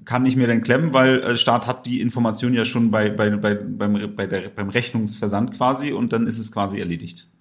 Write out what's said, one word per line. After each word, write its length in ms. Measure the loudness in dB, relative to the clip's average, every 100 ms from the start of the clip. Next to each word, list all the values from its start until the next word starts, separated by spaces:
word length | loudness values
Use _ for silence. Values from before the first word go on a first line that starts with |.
kann 220 | -4 0 2
ich 100 | 4
mir 120 | 4
denn 140 | 2
klemmen, 320 | 4 2 4
weil, 260 | 4 6 4
äh, 160 | 2 0
Staat 300 | 2 2 0
hat 200 | -6 -4
die 160 | -2
Information 520 | -2 0 -2 0 0
ja 120 | 0 0
schon 260 | 0 2
bei, 180 | 2 2
bei, 200 | 2 0
bei, 240 | 2 0 -2
beim, 600 | -4 -4 0 0 -2 -6
bei 120 | -4
der, 220 | -4 -6
beim 200 | -8 -4
Rechnungsversand 880 | -4 -2 -4 -4 -4 -2 -2 -2 0
quasi 360 | 0 0 -4
und 200 | -4 -2
dann 140 | 0 -2
ist 100 | -4
es 140 | -6
quasi 280 | -4 -4 -4
erledigt. 480 | -6 -6 -10 -16 -20 _